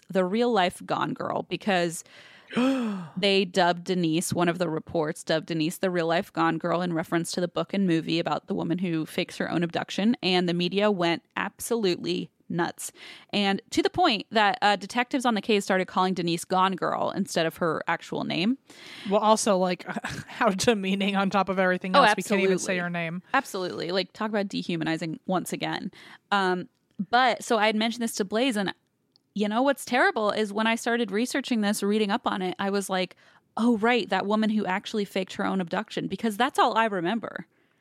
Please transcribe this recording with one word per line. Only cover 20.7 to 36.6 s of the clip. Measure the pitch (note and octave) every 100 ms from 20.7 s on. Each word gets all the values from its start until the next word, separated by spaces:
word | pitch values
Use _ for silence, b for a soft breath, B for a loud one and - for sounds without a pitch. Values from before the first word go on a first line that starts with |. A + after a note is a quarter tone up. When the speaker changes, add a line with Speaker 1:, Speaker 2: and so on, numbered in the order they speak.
| G#3+ F#3+ G3 G3+ G3
Speaker 2:
on | G3
top | G3+ F#3+
of | F#3+
everything | F#3 F3+ F#3+ F#3
Speaker 1:
Oh, |
Speaker 2:
else. | A3 G#3
We |
can't | - G3
even | F#3+ F3+
say | - F3+
Speaker 1:
absolutely. |
Speaker 2:
her | F3
name. | F3 E3 F3+ -
Speaker 1:
Absolutely. | C4 - G3 F3+ G#2+ D#3
Like, | F#3 F#3
talk | - G#3+
about | G#3+ G3+
dehumanizing | E3+ F3+ E3 D#3 E3 E3+ - -
once | F3+ -
again. | F#3 D#3 D#3+ F#3 - B B -
Um, | G3+ F#3 F3+ - _ _ - F#3
but, | A#3+ B3+ -
so | - A3+
I | G#3+
had | G#3+
mentioned | A3+ A#3
this | A3+ -
to | F#3+
Blaze, | G#3+ C4+ G#3
and | F#3+ - _ _ _ _ _
you | G3 G#3
know | A3
what's | C#4 C4+ -
terrible | B3 F#4+ D4+ G#3
is | - G#3+
when | G3+ A3
I | A3+
started | B3 A#3 G#3+
researching | G3+ B3 C#4+ - A#3
this, | G3+ G#3
reading | G3+ G#3+ G#3
up | A3 -
on | G3+
it, | F#3 -
I | G3
was | G3+ G3
like, | F#3 F3+ - b b _ -
"Oh, | A#3 A3
right, | A3+ B3 -
that | F#3+ G3+
woman | G#3+ G#3+
who | G#3+ F#3
actually | F#3+ - A3 G3+
faked | G3 F#3+ -
her | F#3+
own | F#3+
abduction," | E3+ F#3 A3 - D#3+
because | F#3 A3+ G3
that's | C4
all | -